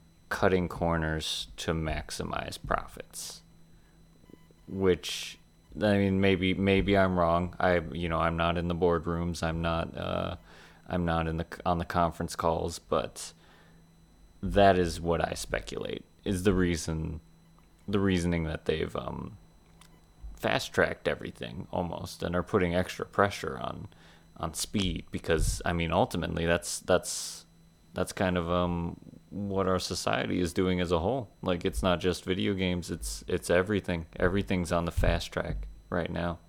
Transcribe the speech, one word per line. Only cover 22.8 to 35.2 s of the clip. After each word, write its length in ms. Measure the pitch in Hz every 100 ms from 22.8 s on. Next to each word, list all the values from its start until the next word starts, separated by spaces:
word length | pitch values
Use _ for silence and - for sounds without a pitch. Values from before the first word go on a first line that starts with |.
| 92 - -
pressure 520 | - 98 - 78 65
on, 280 | 64 - - - - - - -
on 160 | 82
speed 520 | - - 104 92 85 -
because, 520 | 92 - 80 - - -
I 80 |
mean, 180 | 87 82
ultimately 540 | 87 120 87 82 82 82
that's, 340 | 85 - -
that's, 640 | - 87 - - - - - - - _ _
that's 180 | - 90
kind 260 | - 95 90
of, 140 | 85
um, 460 | 87 87 87 85 - - - -
what 360 | 95 101 95 92
our 120 | 92
society 600 | - 87 - 117 - 95
is 140 | 85
doing 260 | 98 92 90
as 120 | 85
a 80 | 85
whole. 300 | 90 139 - -
Like, 240 | 90 87 95
it's 160 | -
not 180 | 95 87
just 240 | 90 87
video 300 | 92 92 104
games, 380 | 95 92 87 80
it's, 320 | 85 - - -
it's 220 | 87 -
everything. 560 | 87 92 101 - 87 80 -
Everything's 520 | 90 98 92 92 85
on 140 | 85 85
the 60 |
fast 400 | - 85 85